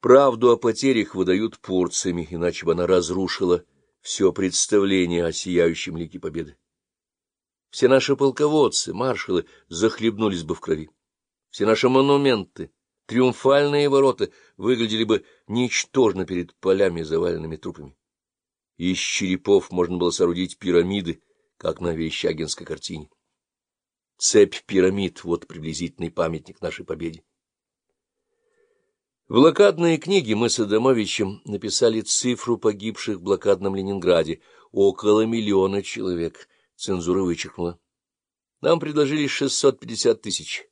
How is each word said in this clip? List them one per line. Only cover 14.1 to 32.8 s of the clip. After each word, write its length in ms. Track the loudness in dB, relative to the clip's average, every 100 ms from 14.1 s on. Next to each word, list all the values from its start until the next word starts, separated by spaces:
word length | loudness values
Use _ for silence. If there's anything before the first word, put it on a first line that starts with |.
| 2 -6 _ _ _
выглядели 460 | -2 0 0 -2
бы 220 | 0 0 -2 _ _
ничтожно 760 | -2 -2 -2 -4 2 2 2
перед 300 | -6 -6 -8
полями, 480 | _ 0 2 2 0
заваленными 540 | -4 -2 -2 -4 -8 -10
трупами. 400 | -12 -14 -20 _ _ _ _ _ _ _ _ _
Из 220 | -2 -2
черепов 760 | -4 -4 -2 -2 2 2 2
можно 240 | -4 -2 0
было 140 | -2
соорудить 480 | 0 0 0 -6 -6
пирамиды, 600 | 0 2 2 -2 -6 -10 _ _ _ _
как 240 | -8 -6
на 120 | -6
Верещагинской 720 | -4 -6 -4 -4 -4 -8 -10
картине. 460 | -10 -12 -10 -14 -14 _ _ _ _ _ _ _ _ _ _ _
Цепь 460 | 2 4 4 2
пирамид — 580 | _ 2 2 2 -4 -6
вот 240 | -6 -6 -6
приблизительный 640 | -14 -10 -8 -10 -8 -10
памятник 480 | -4 -4 -4 -12 -12
нашей 240 | -12 -12
победе. 400 | -12 -10 -10 -12 _ _ _ _ _ _ _ _ _ _ _ _ _ _ _ _ _ _ _ _ _
В 60 |
блокадные 640 | 4 4 6 4 4 0 0
книги 340 | 0 0 0
мы 160 | 0 0
с 100 | 0
Адамовичем 840 | 0 2 2 2 0 -4 -4 -6
написали 560 | -10 -8 -6 0 0 0
цифру 560 | -4 -4 -2 -4 -4 0
погибших 640 | 0 -2